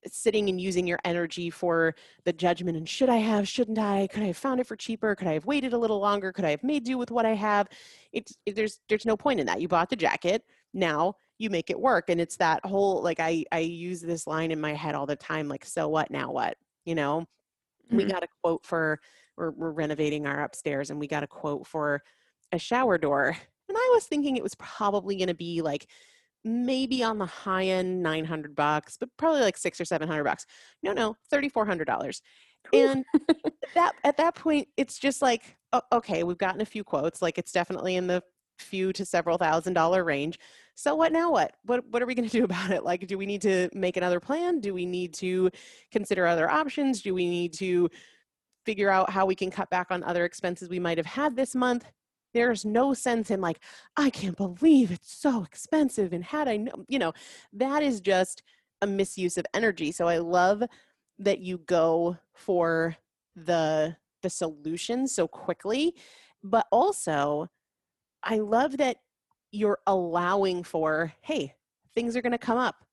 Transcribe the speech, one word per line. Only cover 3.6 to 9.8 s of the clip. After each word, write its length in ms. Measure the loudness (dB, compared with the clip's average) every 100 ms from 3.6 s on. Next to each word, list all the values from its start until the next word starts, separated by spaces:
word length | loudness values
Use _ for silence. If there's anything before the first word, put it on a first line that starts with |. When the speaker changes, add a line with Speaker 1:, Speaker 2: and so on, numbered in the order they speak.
| -2 0
Speaker 1:
I? 280 | 0 0 -2
Could 160 | -2
I 40 | -4
have 100 | -2
found 220 | -2 -2
it 80 | -2
for 80 | -6
cheaper? 400 | -8 -4 -2 -2
Could 120 | 0
I 60 |
have 120 | -2 0
waited 280 | -2 0
a 40 | 0
little 220 | 0 2
longer? 320 | 2 0 -2
Could 120 | -2 0
I 60 |
have 120 | 0
made 200 | 0 -2
do 140 | -2 -4
with 140 | -2
what 140 | 0 2
I 100 | 2
have?" 320 | 2 2 0 -4 -20 -20 _
It's, 240 | -10 -10 -10 -8
it, 100 | -4
there's, 240 | -4 -6 _
there's 160 | -2 0
no 100 | 0
point 220 | 2 2
in 60 | 0
that. 160 | -2
You 60 | 0
bought 220 | 2